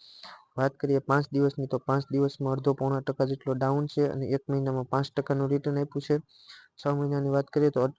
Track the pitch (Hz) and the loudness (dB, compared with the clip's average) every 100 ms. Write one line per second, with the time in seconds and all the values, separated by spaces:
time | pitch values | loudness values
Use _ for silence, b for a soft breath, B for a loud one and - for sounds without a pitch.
0 | B B B B _ - 135 135 139 139 | B B B B _ -2 -2 0 0 0
1 | 139 139 143 139 143 139 135 127 - 135 | 2 0 2 2 2 0 -4 -4 0 -2
2 | 135 135 139 - 135 135 139 135 135 135 | 0 0 0 0 -2 0 0 0 0 -2
3 | 131 139 135 135 - 127 135 139 147 - | -4 -2 -2 -2 -4 -2 0 0 -2 0
4 | 143 147 135 135 - 139 135 131 127 131 | 0 0 -2 -2 0 -2 0 -2 -2 -2
5 | 139 - 139 139 135 143 147 143 143 147 | -2 -4 -2 0 2 0 0 -2 -2 -6
6 | - 151 - B B B B - 143 143 | 0 -2 -2 B B B B -6 -2 0
7 | 143 143 139 139 139 147 147 135 131 | 0 0 0 0 0 2 2 4 0